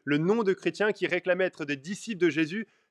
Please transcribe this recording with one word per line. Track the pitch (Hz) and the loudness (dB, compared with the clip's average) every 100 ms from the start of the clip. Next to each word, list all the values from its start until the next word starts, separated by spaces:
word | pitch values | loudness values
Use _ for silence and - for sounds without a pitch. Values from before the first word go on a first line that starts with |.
| 135 | 0
le | 147 | 2
nom | 170 226 | 4 2
de | 196 | 2
chrétiens, | 185 175 170 208 | 0 -4 0 -2
qui | - 165 | 0 -2
réclamaient | 175 185 180 185 | -2 0 0 0
être | - 147 | -2 -6
des | 143 | -6
disciples | 147 202 - 190 | -6 -10 -8 0
de | 170 | 2
Jésus, | 143 160 202 208 _ _ | 2 -2 -4 -8 _ _